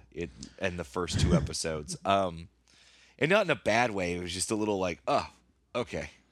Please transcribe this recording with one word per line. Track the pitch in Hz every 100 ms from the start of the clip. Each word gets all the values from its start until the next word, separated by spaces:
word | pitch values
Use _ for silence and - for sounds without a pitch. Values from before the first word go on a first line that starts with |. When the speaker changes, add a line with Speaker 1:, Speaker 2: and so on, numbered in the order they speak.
| -
Speaker 1:
in, | - 85 - - -
in | 92 87
the |
first | 80 90 87 101
two | 95
Speaker 2:
<laughs> | 85
Speaker 1:
episodes. | 76 78 82 78 78 - 92
Um, | 98 92 82 85 _ _ _ - - - -
and | 147
not | 202
in | 180
a | 127
bad | 113 110 123
way. | 98 90
It | 87
was | 87
just | 92 -
a |
little | 110 107 101
like, | 92 82 -
"Oh, | 135 - - _ _ _
okay. | 123 120 85 73 - _